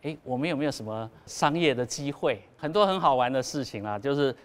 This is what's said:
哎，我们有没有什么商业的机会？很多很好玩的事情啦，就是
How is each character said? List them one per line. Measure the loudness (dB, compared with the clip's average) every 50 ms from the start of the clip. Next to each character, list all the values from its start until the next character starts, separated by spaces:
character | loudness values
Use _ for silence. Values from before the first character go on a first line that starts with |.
哎， | -8 -8 -8 -8
我 | -8 -6 -4
们 | -2 -2 -2
有 | -2 0
没 | -2
有 | -2
什 | -2 -4 -6
么 | -8 -6 -6 -6 -8 -12 -16 -20
商 | -14 -4 2 2 2 4 4
业 | 4 4 4
的 | 2 0
机 | -2 -4 -6 -6 -6
会？ | -4 -2 0 -2 -2 -2 -6 -18 _ -8
很 | -6 -2
多 | 2 4 4
很 | 4 4 2
好 | 4 4 4
玩 | 4 2 2
的 | 2 0
事 | -2 -2 -4 -6 -6
情 | -6 -8 -8 -6
啦， | -6 -6 -4
就 | -2 -2 0
是 | 2 2 0 0 -2